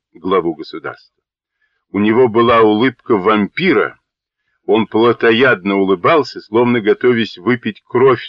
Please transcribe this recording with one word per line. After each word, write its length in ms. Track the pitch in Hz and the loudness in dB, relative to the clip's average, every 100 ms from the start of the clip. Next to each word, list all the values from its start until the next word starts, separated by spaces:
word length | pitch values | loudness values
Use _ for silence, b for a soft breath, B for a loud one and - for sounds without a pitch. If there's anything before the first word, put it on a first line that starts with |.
| _ | _
главу 420 | - 85 92 82 | -12 -2 -2 -2
государства. 680 | 80 80 82 69 62 _ _ _ _ _ _ _ _ _ | -8 -12 -14 -14 -16 _ _ _ _ _ _ _ _ _
У 100 | 98 | -4
него 300 | 104 110 127 | 0 2 2
была 320 | 107 117 117 | 2 2 4
улыбка 560 | 110 107 131 120 - 110 | 2 2 -2 -4 -4 -2
вампира. 840 | 92 107 98 - 185 110 73 - _ _ _ _ _ _ - | 0 0 -2 -4 -2 0 -2 -8 _ _ _ _ _ _ -2
Он 140 | 107 104 | -2 0
плотоядно 920 | 107 117 113 117 113 131 113 92 98 | 0 0 0 0 2 2 0 -2 -2
улыбался, 640 | 95 92 110 165 131 - | 0 0 0 0 -2 -10
словно 400 | - 110 120 120 | -4 -2 0 0
готовясь 580 | 104 101 123 117 110 - | 0 0 0 0 -4 -6
выпить 440 | 90 120 113 101 | -4 -4 -6 -12
кровь 420 | _ 120 131 120 | _ 0 2 0